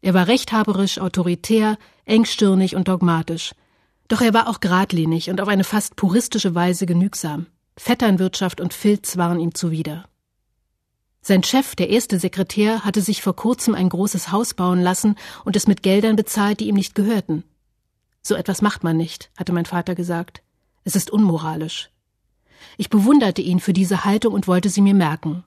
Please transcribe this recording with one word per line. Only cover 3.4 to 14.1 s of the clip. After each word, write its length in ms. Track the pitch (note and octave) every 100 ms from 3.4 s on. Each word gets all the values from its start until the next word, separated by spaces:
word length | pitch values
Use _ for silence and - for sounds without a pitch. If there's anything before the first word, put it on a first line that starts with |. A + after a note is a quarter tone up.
| - - _ _ _ _ _
Doch 140 | A3
er 120 | A#3
war 140 | A3 A#3
auch 140 | A3+
geradlinig 680 | G3 F3+ G3 F3 D#3+ E3 E3+
und 120 | F#3
auf 80 | G3+
eine 160 | G3+ F#3
fast 320 | G#3+ - -
puristische 580 | G3 G3 - A3 G3+ E3+
Weise 300 | F3 F3 F3+
genügsam. 640 | F3 F#3+ - E3 D3+ E3+ _ _ -
Vetternwirtschaft 880 | - B3 A#3 F#3 F#3 - F#3 -
und 120 | F3
Filz 440 | - G#3 G#3 - F3+
waren 240 | E3+ F3
ihm 120 | E3
zuwider. 520 | - F3 D#3+ D#3+ D3+ F#3+ _ _ _ _ _ _ _ _ _ _ _
Sein 200 | - F#3+
Chef, 320 | - C4 C4+ -
der 140 | F3+
erste 260 | G#3+ - F#3+
Sekretär, 680 | F3+ - F3+ - G#3 A3
hatte 160 | G3+ G3+
sich 220 | F#3+ G3+
vor 140 | - -
kurzem 400 | A3 B3 - G#3+
ein 140 | F#3
großes 420 | F3 G3+